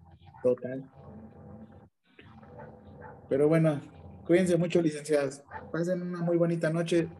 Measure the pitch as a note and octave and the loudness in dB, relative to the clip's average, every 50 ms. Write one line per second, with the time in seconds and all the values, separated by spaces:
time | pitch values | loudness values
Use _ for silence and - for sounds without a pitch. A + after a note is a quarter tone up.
0 | - - - - - - - - - B2+ B2 - - B2 C3 C3+ - - - - | -20 -20 -20 -20 -20 -20 -14 -2 0 2 2 2 -2 -6 -8 -8 -10 -12 -18 -20
1 | - - - - - - - - - - - - - - - - - - _ _ | -20 -18 -18 -18 -18 -20 -20 -20 -20 -18 -18 -18 -18 -20 -20 -20 -20 -20 _ _
2 | _ _ _ - - - - - - - - - - - - - - - - - | _ _ _ -20 -20 -20 -20 -20 -20 -20 -18 -18 -18 -18 -18 -20 -20 -20 -20 -18
3 | - - - - - - D3 C3+ D3 D3+ D#3+ E3 D#3+ D#3+ D3 C#3 - - - - | -18 -18 -18 -20 -6 -2 2 2 4 4 4 4 4 4 2 0 -4 -10 -18 -20
4 | - - - - - - E3+ F#3 F#3 F3 F3 E3 F3 E3+ - F3 E3+ D#3 D3+ D3 | -20 -20 -18 -10 0 2 4 4 4 4 2 2 2 2 2 2 2 2 0 -2
5 | D3 D3+ D3+ C#3+ C#3 C3+ C3 - - - - - - - - D#3 E3+ F3 F3+ F3 | -2 0 0 0 0 -2 -4 -8 -14 -16 -16 -14 -12 -8 -4 -4 -2 -2 -2 -2
6 | F3 F3+ F3 F3 E3+ E3+ F3 E3 E3+ F3 E3+ E3+ E3+ D#3 D#3+ E3 E3+ E3 F3 E3+ | -4 -6 -4 -4 0 0 2 2 2 2 2 0 0 0 0 -2 0 2 2 2
7 | D#3 E3 - - | 2 0 -2 -2